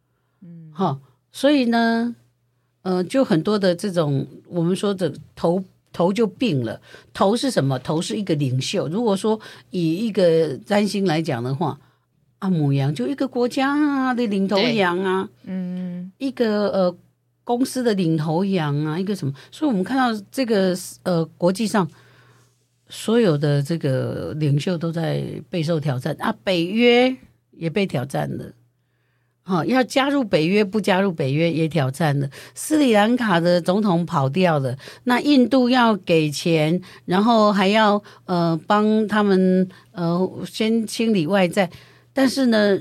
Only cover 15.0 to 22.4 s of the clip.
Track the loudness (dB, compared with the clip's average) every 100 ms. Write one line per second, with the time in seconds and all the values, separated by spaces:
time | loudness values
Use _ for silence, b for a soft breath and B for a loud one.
15 | 0 -2 -4 _ -10 -8 -8 -8 -8 -10
16 | -12 -10 -6 -2 0 0 0 0 0 -2
17 | _ _ _ _ -4 -2 -2 -2 0 0
18 | 0 0 0 -2 0 0 0 -2 -2 -2
19 | -4 -4 -6 -8 B -4 -2 0 0 0
20 | 0 -2 -6 -4 0 2 0 -2 -8 -8
21 | -2 -2 -2 -2 -2 0 0 0 -2 b
22 | b b b b